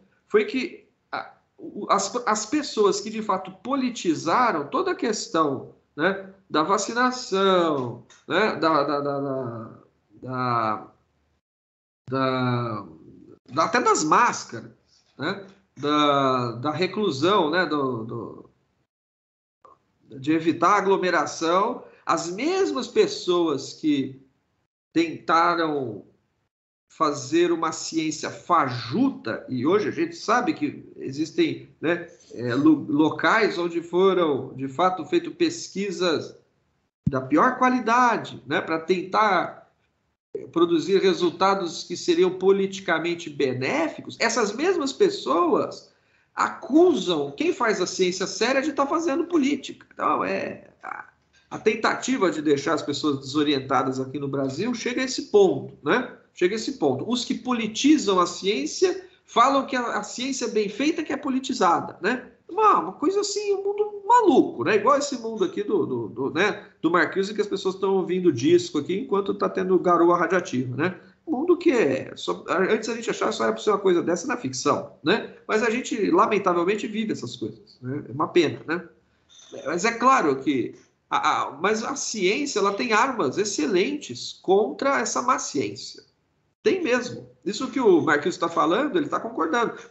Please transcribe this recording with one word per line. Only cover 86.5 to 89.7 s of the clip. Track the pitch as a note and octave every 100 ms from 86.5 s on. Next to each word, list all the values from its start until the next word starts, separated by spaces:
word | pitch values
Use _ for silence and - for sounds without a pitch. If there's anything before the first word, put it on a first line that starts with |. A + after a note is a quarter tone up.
| _
Tem | A3 F#4
mesmo. | C#4+ B3 - - - _ E3+
Isso | G#3 C4
que | C4+
o | A3 E3
Marquinhos | C#3 D3 F3 -
tá | E3
falando, | - D3+ G3+ D4 F3+
ele | C#3
tá | E3+
concordando. | A3+ B3 - - G#3+